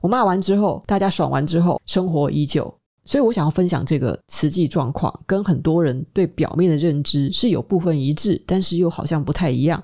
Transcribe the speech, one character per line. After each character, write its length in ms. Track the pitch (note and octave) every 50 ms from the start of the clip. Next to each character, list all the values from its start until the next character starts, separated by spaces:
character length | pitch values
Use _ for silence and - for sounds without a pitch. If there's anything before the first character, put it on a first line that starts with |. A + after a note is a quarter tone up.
| -
我 60 | F3+
骂 160 | A#3 B3+ A3+
完 180 | F#3+ F3+ G3 F3+
之 140 | F#3+ G3
后， 260 | G3+ G#3 F3+ - - -
大 140 | - G3+ G3
家 100 | G3 F#3+
爽 220 | - - D#3+ C3+
完 160 | C3+ C3+ D3
之 140 | D#3+ E3 E3
后， 200 | E3+ F3 D3 - -
生 200 | - - F#3 F#3
活 220 | F#3 D#3+ D3 D3 C#3+
依 160 | C#3+ D3 D3
旧。 300 | C#3 - D3+ - - - _ _ _ _ _ _
所 160 | - - C#4+
以 40 | C4+
我 80 | A3 A#3+
想 120 | F#3+ D3
要 60 | D#3
分 180 | D#3 F#3 F3+ F3+
享 160 | E3+ C3 -
这 140 | - D#3 C3+
个 180 | C3+ A2+ - - _ -
实 180 | - - - D3+
际 200 | E3+ F#3 E3 C3+
状 240 | - E3+ B2+ A#2+ C#3+
况， 200 | - - - - - -
跟 160 | - F#3+ G3 G#3
很 180 | G3 D#3+ B2+
多 220 | D3+ E3 D#3+ E3+ E3+
人 240 | C#3 B2+ C3 - - -
对 120 | G3 F#3
表 300 | E3 - - D3+ - -
面 140 | D#3+ F#3 F3+
的 60 | D#3
认 260 | C#3+ D#3+ E3+ C#3+ D3 C#3+
知 300 | - - C#3+ C#3 C3+ -
是 160 | - - A#3+
有 120 | F3 A2+
部 160 | A2+ - G3
分 220 | F3 E3+ F3 E3 C#3+
一 160 | C3 C#3 D3+
致， 260 | D#3 - G#3 - - -
但 160 | - F3+ F#3+ F#3
是 140 | - F3
又 120 | E3+ F3+ E3+
好 160 | - - -
像 200 | D3+ E3 D3+ C#3+
不 80 | - C#3+
太 180 | - F3 D3
一 120 | B2+ B2 C3+
样。 200 | E3 E3 F#2+